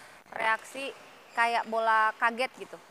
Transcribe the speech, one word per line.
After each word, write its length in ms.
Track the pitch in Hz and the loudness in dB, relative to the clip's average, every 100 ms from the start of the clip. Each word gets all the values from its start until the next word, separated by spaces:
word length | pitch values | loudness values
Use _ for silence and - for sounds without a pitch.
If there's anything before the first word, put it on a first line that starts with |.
| - - - | -20 -20 -14
reaksi 560 | - 220 220 - 262 269 - - - - - | -4 -2 -2 -4 -10 -10 -12 -18 -20 -6 0
kayak 320 | 233 233 220 | 2 2 -2
bola 400 | 226 226 220 220 - | 0 2 4 2 2
kaget 320 | 233 233 254 - | 0 0 -4 -6
gitu. 200 | 196 170 - | -16 -18 -20